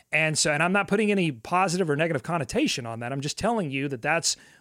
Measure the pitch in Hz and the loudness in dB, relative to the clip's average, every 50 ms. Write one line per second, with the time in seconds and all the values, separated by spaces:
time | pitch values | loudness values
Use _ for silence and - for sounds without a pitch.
0 | _ - - 156 160 156 156 - - 160 147 151 165 175 190 202 196 - 196 214 | _ -2 0 0 2 2 2 2 2 2 2 2 2 2 2 2 2 2 2 2
1 | 220 208 208 196 175 160 131 110 - - 175 180 190 190 160 180 190 156 143 139 | 4 2 2 2 2 0 -2 -4 -4 -2 0 2 2 2 2 0 2 2 2 2
2 | 165 170 135 127 - - 170 165 135 - - 226 311 - - - 120 113 113 113 | 2 0 0 -2 -2 -2 -4 -4 -2 -2 0 0 0 0 0 -4 -6 -8 -8 -8
3 | 120 120 135 139 139 151 - - - 220 233 220 180 143 131 135 139 143 139 120 | -6 -6 -4 -4 -4 -4 -4 -2 0 0 0 0 -2 -2 -2 -2 -2 -4 -4 -2
4 | 113 147 160 170 - - - - - - - - | 0 0 0 2 0 -2 -4 -4 -8 -20 -20 -18